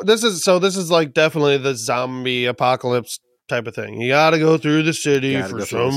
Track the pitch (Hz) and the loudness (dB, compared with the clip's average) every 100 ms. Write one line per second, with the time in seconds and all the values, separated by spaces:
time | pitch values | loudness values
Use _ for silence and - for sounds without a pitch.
0 | 190 220 233 175 196 180 196 185 165 170 | 2 2 0 0 2 2 2 -2 0 0
1 | 151 156 156 156 143 139 135 123 113 123 | 2 2 2 2 2 2 0 -4 -2 -2
2 | 127 127 127 123 123 120 127 127 123 123 | -4 -4 -4 -2 -2 0 0 0 0 -2
3 | 113 - _ _ - 123 117 113 107 110 | -4 -12 _ _ -8 -6 -6 -10 -10 -6
4 | 120 139 160 160 156 160 151 156 156 151 | 0 2 4 4 4 2 2 0 0 -2
5 | 151 139 135 135 127 117 98 117 123 | 0 2 2 -2 -4 -6 -4 -2 0